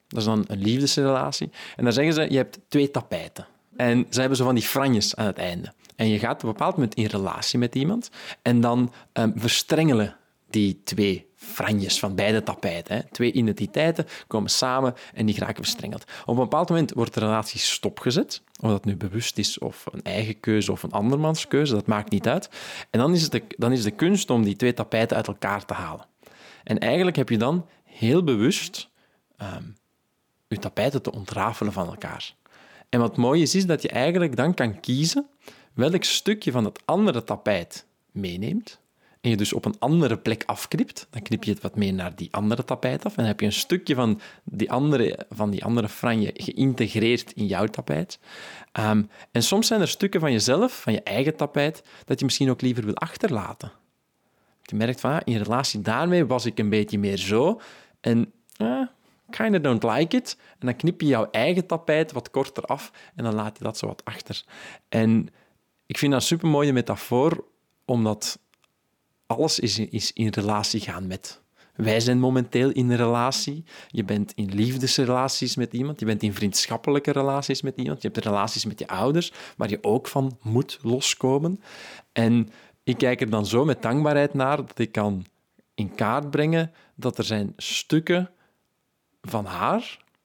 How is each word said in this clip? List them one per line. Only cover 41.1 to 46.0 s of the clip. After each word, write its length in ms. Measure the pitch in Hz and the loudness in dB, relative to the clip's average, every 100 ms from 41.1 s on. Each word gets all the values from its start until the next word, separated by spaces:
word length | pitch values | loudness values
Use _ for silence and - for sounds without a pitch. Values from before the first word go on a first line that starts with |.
Dan 120 | 120 | -12
knip 220 | 101 113 | -4 -4
je 60 | 107 | -2
het 80 | 101 | -2
wat 160 | - 107 | -4 -2
meer 160 | 101 | -2
naar 220 | 95 90 87 | -2 -4 -8
die 120 | - | -8
andere 340 | 101 104 120 | -2 0 0
tapijt 400 | 123 127 131 139 | -2 -2 -2 -2
af 60 | - | -4
en 60 | - | -2
dan 100 | 113 | 0
heb 140 | 104 | 2
je 60 | 107 | 0
een 60 | |
stukje 420 | 101 - 175 - | 0 0 -2 0
van 260 | 131 120 104 - - | 2 2 0 -4 -20
die 260 | - 101 107 | -10 -4 -2
andere, 560 | 123 147 139 113 - - | 0 2 4 2 0 -8
van 200 | 113 107 | -4 -2
die 140 | 98 | -2
andere 240 | - 120 104 | 0 0 0
franje 420 | - | -2